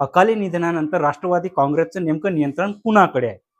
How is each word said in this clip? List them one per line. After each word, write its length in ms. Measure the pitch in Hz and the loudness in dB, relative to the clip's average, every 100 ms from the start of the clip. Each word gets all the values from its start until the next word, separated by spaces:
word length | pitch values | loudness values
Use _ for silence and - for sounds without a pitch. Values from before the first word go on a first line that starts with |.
अकाली 340 | 139 180 202 | -2 2 2
निधनानंतर 680 | 220 196 175 170 165 151 143 | 2 -2 -2 -2 -2 -2 0
राष्ट्रवादी 480 | 147 143 185 175 180 | -2 -2 -2 -2 -2
काँग्रेसचं 560 | - 139 147 160 190 | -2 0 2 -2 -2
नेमकं 300 | 165 156 196 | -2 -2 -2
नियंत्रण 380 | 165 143 139 196 | -2 -2 -2 -6
कुणाकडे 520 | 202 226 214 175 131 120 | -4 2 4 4 2 -4
आहे? 120 | 95 _ _ | -6 _ _